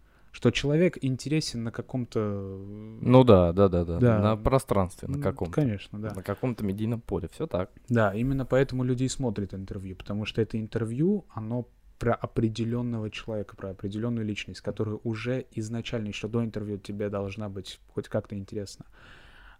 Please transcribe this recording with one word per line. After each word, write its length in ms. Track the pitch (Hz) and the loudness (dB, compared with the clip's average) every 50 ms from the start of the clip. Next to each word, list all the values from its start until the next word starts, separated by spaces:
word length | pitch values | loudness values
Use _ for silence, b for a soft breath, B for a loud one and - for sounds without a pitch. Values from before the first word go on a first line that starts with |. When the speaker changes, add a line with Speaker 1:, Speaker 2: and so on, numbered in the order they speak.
| _ _ _ _ - - | _ _ _ _ -20 -20
Speaker 1:
Что 200 | - - - 123 | -4 2 2 2
человек 460 | - - - 139 147 160 180 175 - - | 4 2 2 2 4 4 4 2 2 0
интересен 640 | - 131 131 120 - 135 151 156 - - - 117 113 | -2 -2 -2 -2 -2 -2 -2 -2 -2 -2 -4 -6 -6
на 80 | 117 | -6
каком-то, 480 | - - 113 - - 127 120 - - 117 | -6 -8 -8 -4 -4 -4 -4 -2 -2 0
э, 800 | 107 104 101 101 98 95 95 95 98 101 104 107 107 110 110 113 | 0 0 -2 -4 -6 -8 -10 -10 -12 -12 -14 -14 -14 -14 -10 -2
Speaker 2:
Ну 220 | - 120 123 131 131 | 4 8 10 10 12
да, 300 | 123 101 92 87 85 85 | 12 10 10 10 8 6
да, 160 | 95 101 95 | 6 6 6
да, 160 | 87 87 87 | 6 4 2
да, 120 | 85 85 90 | 2 2 4
Speaker 1:
Да. 200 | 123 120 113 104 | 4 4 4 4
Speaker 2:
на 180 | 101 107 110 | 4 2 2
пространстве, 680 | 104 110 120 131 135 - - - 101 92 90 - - - | 2 2 4 2 2 2 2 2 2 2 0 -2 -8 -8
на 80 | - 139 | -6 -4
Speaker 1:
М, 60 | 143 | -2
Speaker 2:
каком-то. 320 | 139 95 92 - 92 85 87 | -2 -2 -2 -2 -4 -2 0
Speaker 1:
конечно, 460 | - 151 123 104 98 - - - 104 | 0 0 0 0 -4 -6 -10 -10 -8
да. 140 | 107 110 101 | -8 -8 -8
Speaker 2:
На 80 | 95 | -6
каком-то 420 | 87 - 101 - - 131 117 - 107 | -6 -6 -6 -4 -4 -4 -4 -2 -2
медийном 380 | 98 98 104 110 117 120 113 | -2 -2 -2 -2 -4 -4 -4
поле, 260 | - - 101 92 92 | -4 -4 -4 -4 -4
все 200 | 82 - - - | -6 -8 -8 -6
так. 240 | 170 - 90 95 - - - - - | -4 -2 -4 -4 -4 -8 -10 -4 0
Speaker 1:
Да, 240 | 123 117 110 98 95 | 4 4 4 4 2
именно 320 | 110 120 135 139 135 123 | 0 0 0 0 -2 0
поэтому 380 | - 127 131 139 - 127 127 127 | 2 4 4 4 2 0 -2 0
люди 220 | 127 127 120 131 | 0 0 0 0
и 20 | 127 | -2
смотрят 440 | - - 131 120 98 - 101 95 - | -2 -2 -2 -2 -2 -2 -4 -6 -6
интервью, 420 | 95 98 - 98 98 95 95 92 | -8 -8 -8 -8 -8 -8 -10 -12
потому 300 | - - - 101 104 107 | -10 -8 -6 -6 -4 -4
что 160 | - - - | -4 -2 -2
это 180 | 110 - - 113 | -2 -2 -2 -6
интервью, 680 | 110 107 - 110 117 110 117 131 160 190 208 202 - - - | -6 -4 -4 -4 -4 -2 -2 0 2 2 0 0 -4 -8 -12
оно 320 | 113 110 110 120 123 117 - _ _ - - - - | -10 -6 -4 -4 -4 -6 -8 _ _ -20 -18 -10 -4
про 140 | 117 117 113 | 0 0 0
определенного 960 | - - - - 147 117 110 110 113 113 113 117 120 123 120 117 113 107 107 | 0 -2 -4 0 0 0 0 0 0 -2 -2 -2 -2 -2 -2 -4 -4 -4 -6
человека, 460 | - - - - 110 107 98 - - | -8 -10 -8 -6 -6 -6 -6 -8 -10
про 140 | - - 98 | -12 -10 -10
определенную 540 | 95 - - 98 101 107 113 120 120 117 110 | -8 -8 -6 -6 -4 -4 -2 -2 -2 -2 -2
личность, 360 | 107 104 - - - 92 - | -4 -6 -6 -8 -10 -12 -10
которую 380 | - - - - 110 110 107 - - | -8 -6 -4 -4 -4 -4 -4 -4 -4
уже 420 | 117 113 107 110 120 127 131 - - | -4 -4 -4 -4 -4 -4 -4 -6 -8
изначально, 580 | - 113 110 107 117 117 113 - - 117 107 104 | -8 -8 -6 -6 -6 -6 -6 -4 -4 -4 -4 -6
еще 180 | 98 - - | -6 -6 -6
до 160 | 107 113 117 117 | -2 -2 -2 -2
интервью 340 | 113 - 104 104 104 104 | -2 -4 -6 -6 -6 -6
тебе 320 | 98 - - 101 104 104 101 | -8 -8 -8 -6 -4 -4 -4
должна 400 | 101 101 101 98 98 110 107 101 | -2 -4 -4 -4 -6 -8 -8 -8
быть 300 | 98 98 92 - - - - - - | -8 -10 -12 -12 -16 -18 -18 -12 -8
хоть 120 | 107 - | -8 -6
как-то 280 | - - 110 - - 107 | -4 -2 -4 -4 -4 -8
интересна. 500 | 101 98 - - 107 101 - - - - - b b b b b b b b b b b b b | -10 -8 -8 -8 -8 -8 -10 -12 -18 -20 -20 b b b b b b b b b b b b b